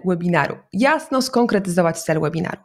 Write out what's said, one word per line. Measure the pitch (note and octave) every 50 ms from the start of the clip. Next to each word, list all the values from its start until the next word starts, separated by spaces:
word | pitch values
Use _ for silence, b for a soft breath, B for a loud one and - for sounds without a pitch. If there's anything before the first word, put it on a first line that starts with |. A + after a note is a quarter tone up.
| -
webinaru, | F#3 F#3 E3+ E3+ F3 F3 D#3 C#3 - - - - _ -
jasno | F#3+ B3 C4+ D#4 D#4 D#4 - C#4 C4
skonkretyzować | C4 - - A#3+ A#3+ A3+ - G3+ G3 F#3+ E3+ F#3 F3 E3 E3 -
cel | - - D#3+ D#3
webinaru. | D#3+ D3 E3 E3 F3 - - - _